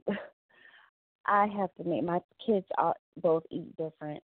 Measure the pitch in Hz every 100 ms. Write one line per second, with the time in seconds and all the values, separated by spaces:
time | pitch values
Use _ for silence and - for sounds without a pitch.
0 | - 196 - _ _ _ - - _ _
1 | _ _ - 202 208 202 185 - 175 170
2 | 170 175 - _ - 208 - - 165 -
3 | _ - 175 160 - - - - 160 -
4 | 151 147